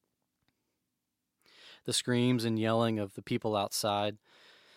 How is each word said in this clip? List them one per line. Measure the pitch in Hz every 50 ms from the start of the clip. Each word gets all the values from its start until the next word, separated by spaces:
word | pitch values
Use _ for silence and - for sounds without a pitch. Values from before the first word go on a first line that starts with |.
| _ _ _ _ _ _ _ _ _ _ _ _ _ _ _ _ _ _ _ _ _ _ _ _ _ _ _ _ _ _ - - - - - - -
The | - 110
screams | - - 123 123 120 120 123 127 117 110
and | 117 113 110
yelling | 110 110 113 113 117 113 110 107
of | 104 98 -
the | -
people | - - 123 113 - 113 107
outside | 101 101 - - - - 107 101 104 104 104 101 - _ _ - - - - - - _ _ -